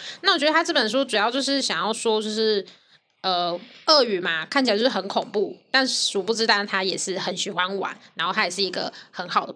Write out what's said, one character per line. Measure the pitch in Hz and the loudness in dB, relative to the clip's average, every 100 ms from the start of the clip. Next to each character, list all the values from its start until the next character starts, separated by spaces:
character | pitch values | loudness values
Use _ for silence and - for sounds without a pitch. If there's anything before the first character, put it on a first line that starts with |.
| - - | -12 -4
那 | 381 | 0
我 | 349 | 2
觉 | 294 | 2
得 | |
他 | 311 | 2
这 | 339 | 2
本 | 302 220 | 2 2
书 | 247 262 | 0 0
主 | 214 | 2
要 | 214 | 0
就 | 254 | 0
是 | 262 277 | 0 0
想 | 254 165 | 0 -2
要 | 190 | -2
说， | 220 233 214 | -2 0 0
就 | 214 | -2
是， | 214 220 208 190 - _ _ _ _ | -2 0 0 -2 -12 _ _ _ _
呃， | 185 180 175 175 226 - - | -2 0 -2 -4 -8 -4 4
鳄 | 302 | 6
鱼 | 240 190 | 6 2
嘛， | 180 165 160 | 0 -2 0
看 | 277 254 | 2 4
起 | |
来 | 208 | 4
就 | |
是 | 247 | 2
很 | 196 202 | 0 -2
恐 | 226 165 | -2 -2
怖， | 208 196 - _ | -2 -2 -4 _
但 | 262 262 | 0 2
殊 | - - 202 | 0 0 0
不 | 185 | 0
知， | 226 226 | 0 2
但 | 208 202 | 2 2
他 | 196 | -2
也 | 190 - | -2 -2
是 | - 185 | -4 -4
很 | 196 180 | -4 -4
喜 | - | -4
欢 | 175 185 196 | -2 -2 -2
玩， | 170 - - - | -6 -8 -14 -6
然 | 170 | -2
后 | |
他 | 196 190 | 0 -2
也 | |
是 | 180 | -2
一 | 185 | -2
个 | 180 - - - | -2 -6 -10 -14
很 | - 175 | -12 -2
好 | 185 | 0
的 | - | -2